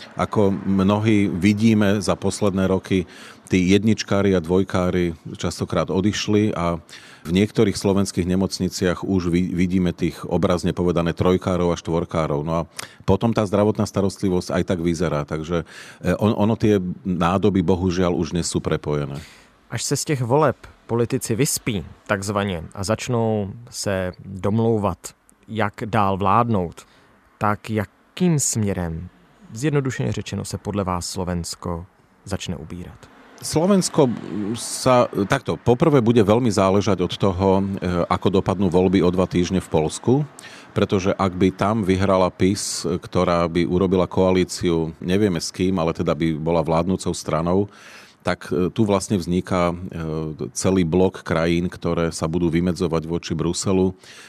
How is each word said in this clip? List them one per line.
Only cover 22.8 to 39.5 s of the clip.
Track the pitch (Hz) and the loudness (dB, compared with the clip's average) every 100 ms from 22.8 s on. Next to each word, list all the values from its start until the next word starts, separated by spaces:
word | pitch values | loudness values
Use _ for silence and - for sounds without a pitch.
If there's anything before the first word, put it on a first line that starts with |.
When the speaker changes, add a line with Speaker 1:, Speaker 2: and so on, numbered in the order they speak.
Speaker 2:
začnou | 95 110 - 120 113 107 98 117 120 | -4 -4 -2 -2 0 -2 -4 -10 -16
se | - 110 95 92 - - | -10 -4 -4 -4 -8 -14
domlouvat, | 95 101 110 113 110 98 85 - - _ _ - | -6 -2 0 2 2 0 -4 -10 -20 _ _ -10
jak | 110 104 - 110 | -4 -2 -4 -2
dál | 95 98 95 | 0 2 2
vládnout, | 98 104 120 107 85 - - _ _ _ _ - | 2 4 4 0 -2 -8 -20 _ _ _ _ -4
tak | 107 104 - | -2 -2 -4
jakým | 107 101 _ _ - 180 156 | -4 -4 _ _ -2 0 2
směrem, | - 117 101 90 87 82 90 _ _ _ - | 0 -2 -2 -2 -4 -6 -12 _ _ _ -18
zjednodušeně | 110 147 143 135 120 127 | -6 -2 -2 -2 -2 -4
řečeno, | 107 98 101 98 | -4 -6 -8 -8
se | 101 | -8
podle | - 101 | -6 -4
vás | 92 90 - | -2 -4 -4
Slovensko | 98 87 87 82 - - 85 90 _ _ _ - | -6 -4 -4 -6 -10 -8 -8 -10 _ _ _ -10
začne | 95 - 82 | -8 -8 -10
ubírat? | 80 87 90 - - - - - | -10 -14 -16 -18 -20 -20 -20 -14
Speaker 1:
Slovensko | - 151 180 196 - - 135 107 - 98 101 | -4 0 2 2 2 4 2 2 -6 -6 -6
sa, | 117 - - 131 123 120 - 98 | -6 -8 -2 4 4 4 0 0
takto, | 135 - 85 | 0 -2 -2
poprvé | - 123 165 143 | 2 4 6 4
bude | 110 117 | 4 4
veľmi | 98 113 127 | 6 4 4
záležať | 98 95 98 101 90 | 4 4 4 2 0
od | 87 - | -2 0
toho, | 101 90 98 95 | 0 2 2 4
e, | 98 98 90 87 82 | 2 -2 -2 0 0
ako | 90 104 92 | 0 2 2
dopadnú | 98 92 98 | 2 0 2
voľby | 87 92 92 | 4 4 4
o | 87 | 4
dva | 90 90 | 2 0
týždne | 92 87 | 0 0